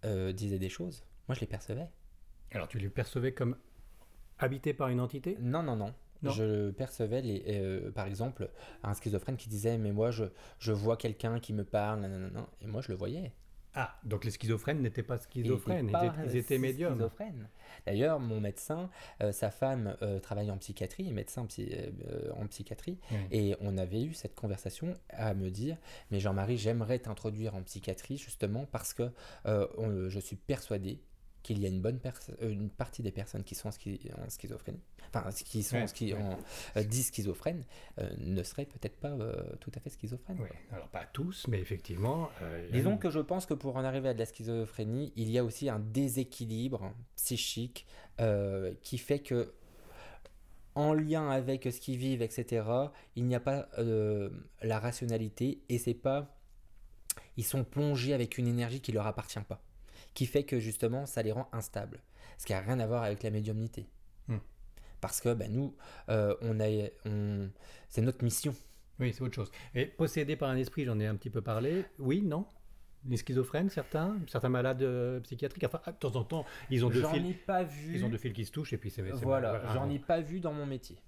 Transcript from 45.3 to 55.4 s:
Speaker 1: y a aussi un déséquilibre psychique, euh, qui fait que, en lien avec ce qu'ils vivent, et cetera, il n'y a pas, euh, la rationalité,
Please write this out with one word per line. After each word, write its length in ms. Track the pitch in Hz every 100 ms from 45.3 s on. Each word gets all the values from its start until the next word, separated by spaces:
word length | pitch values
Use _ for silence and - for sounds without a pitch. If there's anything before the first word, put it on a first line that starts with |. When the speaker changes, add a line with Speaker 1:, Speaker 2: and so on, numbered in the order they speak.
Speaker 1:
y 80 | 120
a 60 |
aussi 260 | 120 - 139
un 80 | 110
déséquilibre 1120 | 107 110 139 120 123 - 113 113 127 120 95 113 117
psychique, 720 | - - 120 - - 123 - - - - -
euh, 540 | 113 104 101 98 95 95
qui 160 | - 123
fait 220 | - 143
que, 340 | 143 120 - - - - - - - - - - - - -
en 180 | - 151
lien 380 | 156 156 160 147
avec 340 | 135 127 135 131
ce 80 | 120
qu'ils 180 | - 127
vivent, 220 | 131 127
et 100 | 113
cetera, 600 | - 120 117 107 120 143 - - -
il 100 | 123
n'y 100 | 123
a 40 |
pas, 280 | 123 139 - -
euh, 500 | 117 110 107 104 98 90 - -
la 180 | 113 110
rationalité, 840 | 117 120 123 113 110 -